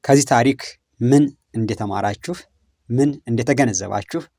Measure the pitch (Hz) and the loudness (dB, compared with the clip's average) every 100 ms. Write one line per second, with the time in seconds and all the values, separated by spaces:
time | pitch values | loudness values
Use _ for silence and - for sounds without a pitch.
0 | - 143 135 123 123 131 - - _ _ | 4 2 4 2 2 -2 -8 -20 _ _
1 | 120 143 277 - _ 113 110 110 104 98 | 2 4 4 -2 _ -6 -4 -4 -6 -4
2 | 101 104 - 175 - _ _ _ _ 123 | -4 -6 -10 -14 -14 _ _ _ _ 0
3 | 143 139 - 117 123 139 131 95 98 101 | 0 -2 -4 -4 0 0 0 -2 -6 -8
4 | - 165 151 | -6 -10 -10